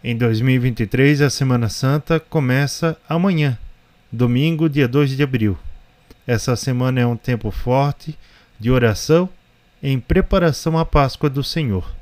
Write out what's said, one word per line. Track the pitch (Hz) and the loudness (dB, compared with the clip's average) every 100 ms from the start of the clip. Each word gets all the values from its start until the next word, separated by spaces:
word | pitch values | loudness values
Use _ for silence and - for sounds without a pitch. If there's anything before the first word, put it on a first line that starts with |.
Em | - 117 | -6 -2
dois | 120 110 | 0 2
mil | 127 | 2
e | 131 | 2
vinte | 127 117 | 0 -2
e | 110 | -2
três, | 123 139 147 | 2 2 4
a | 143 | 2
Semana | - 135 123 113 | 0 0 0 -2
Santa | - 131 147 - 165 | -2 -2 -2 0 -4
começa | - 160 131 131 139 - 165 160 _ | -2 -2 0 0 0 -2 -4 -4 _
amanhã, | 160 190 170 147 123 - - _ _ _ | -2 0 0 0 -2 -8 -20 _ _ _
domingo, | 113 120 120 151 165 160 | -2 0 2 0 0 0
dia | 143 151 | 2 2
dois | 135 143 135 | 2 0 0
de | |
abril. | 143 131 107 92 - - - _ _ - | 0 2 0 -2 -8 -16 -20 _ _ -20
Essa | - 117 - | -4 -2 0
semana | 120 - 123 127 127 | -4 -2 -2 0 0
é | 120 | 0
um | 117 | -2
tempo | - 120 107 | -4 -4 -4
forte | - - 131 139 139 - 151 - - _ _ | -6 0 0 0 -4 -12 -16 -18 -20 _ _
de | 107 | 0
oração | 127 117 104 - 160 185 - _ _ _ _ | 2 4 0 2 2 2 -6 _ _ _ _
em | 135 135 | -4 -4
preparação | - 160 175 196 175 139 - 160 | 0 0 2 2 2 0 -2 -2
à | |
Páscoa | 160 151 139 - 151 | 2 2 2 0 -2
do | 135 | -2
Senhor. | 135 - 143 95 - - | -6 -4 -2 -2 -4 -12